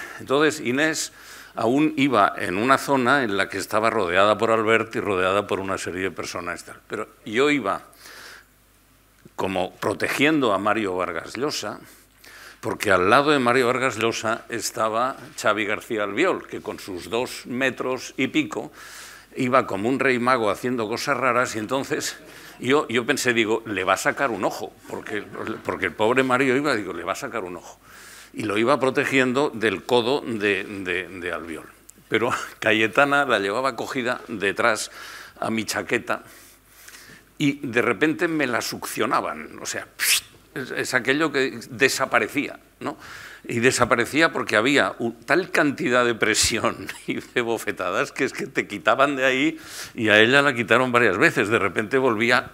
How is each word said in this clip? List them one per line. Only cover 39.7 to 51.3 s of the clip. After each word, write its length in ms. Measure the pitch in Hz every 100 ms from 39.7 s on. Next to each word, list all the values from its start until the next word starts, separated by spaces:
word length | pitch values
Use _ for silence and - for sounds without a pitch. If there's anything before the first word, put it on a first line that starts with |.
| 101 - - - - - - -
es, 160 | 143 123
es 220 | - 120
aquello 360 | 127 117 143 160
que 300 | 139 131 117 -
desaparecía, 880 | 120 131 - 127 120 104 143 117 - - -
¿no? 180 | 123 - - - - -
Y 160 | - 120
desaparecía 720 | 123 123 117 120 113 147 165
porque 240 | 143 120 107
había 380 | 127 135 95 -
un, 160 | 117 -
tal 260 | - 160 185
cantidad 540 | 175 147 120 139 123
de 120 | 120 107
presión 720 | 110 104 - 113 110 98 95 -
<laughs> 80 | -
y 140 | 131
de 200 | - 127
bofetadas 720 | 117 113 104 87 90 107 139
que 140 | -
es 80 | 135
que 140 | - 156
te 200 | 135 92
quitaban 480 | 104 107 123 143
de 100 | 135
ahí, 360 | 131 131 156 160 - - -
y 140 | - 107
a 100 | 107
ella 240 | 113 143
la 100 | 139
quitaron 380 | 120 107 117 131
varias 260 | 120 113 95
veces. 320 | 160